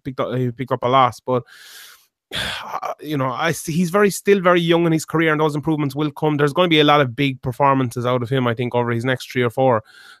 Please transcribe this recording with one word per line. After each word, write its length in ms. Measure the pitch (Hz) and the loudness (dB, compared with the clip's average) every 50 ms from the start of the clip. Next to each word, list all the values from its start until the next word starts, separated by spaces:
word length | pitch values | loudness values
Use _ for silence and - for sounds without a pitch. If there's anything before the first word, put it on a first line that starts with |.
| _ | _
picked 160 | 139 131 - | -12 -8 -6
up, 140 | 127 85 117 127 | -6 -4 -2 -2
he 120 | 127 123 | -2 -4
picked 220 | 117 - 131 - | -4 -6 -4 -4
up 100 | 131 120 | -4 -2
a 60 | - 123 | 0 2
loss, 320 | 131 135 127 120 107 - | 4 4 4 2 0 -4
but, 240 | _ - 127 123 117 - - - - - - - - - - _ _ _ _ _ _ _ | _ -2 -2 -2 -2 -6 -16 -20 -20 -20 -20 -20 -20 -20 -20 _ _ _ _ _ _ _
<sighs> 40 | - | -10
uh, 580 | - - - - - - - - - - - - - | -10 -8 -8 -10 -10 -12 -12 -12 -10 -8 -10 -10 -10
you 160 | - 151 151 139 | -8 -6 -4 -2
know, 120 | 131 131 | -2 -4
I 220 | 120 127 151 170 | -4 -4 -4 -4
see 220 | 156 - - - 147 | -4 -4 -6 -6 -2
he's 160 | 170 185 165 | -2 -2 0
very, 200 | 175 208 208 202 | 2 2 2 2
still 300 | - - - 202 202 202 | 0 -2 0 2 2 4
very 220 | 170 180 180 175 | 4 2 2 2
young 240 | 170 165 170 170 170 | 2 2 2 2 4
in 80 | 165 160 | 2 2
his 120 | 156 - | 0 -2
career, 280 | - - 160 165 160 151 | -2 -2 0 0 2 2
and 80 | 151 | 2
those 140 | 156 156 143 | 0 0 -2
improvements 380 | 151 139 160 160 147 147 139 127 | -2 -2 -2 -2 -2 -2 -4 -2
will 180 | 143 156 151 | -4 -4 -4
come. 260 | - - 160 156 151 143 | -4 -4 -2 -2 0 0
There's 160 | 147 147 135 | 0 0 2
gonna 160 | 170 180 180 | 2 2 4
be 100 | 160 151 | 4 4
a 60 | 147 | 6
lot 160 | 147 147 147 | 6 6 4
of 160 | 143 123 113 143 | 4 2 0 -2
big 240 | 143 139 131 - | -2 -2 -2 -4
performances 640 | - 131 120 - 143 139 135 135 131 120 - 123 120 | -6 -8 -2 0 2 2 4 2 0 -2 -4 -4 -2
out 180 | 123 127 123 120 | -2 0 -2 -2
of 60 | 110 | -2
him, 180 | 135 135 123 120 | -2 0 0 0
I 60 | 117 | -2
think, 200 | 117 123 120 120 | -2 -4 -2 0
over 180 | 120 120 120 | 0 0 0
his 120 | 120 117 117 | -2 -2 0
next 240 | 135 127 - - - | -2 -2 -2 -4 -6
three 140 | - 131 123 | -4 -2 -2
or 60 | 120 | -2
four. 340 | - - 131 131 120 107 - _ - - - - - _ | 0 2 2 2 2 2 -2 _ -16 -20 -20 -20 -20 _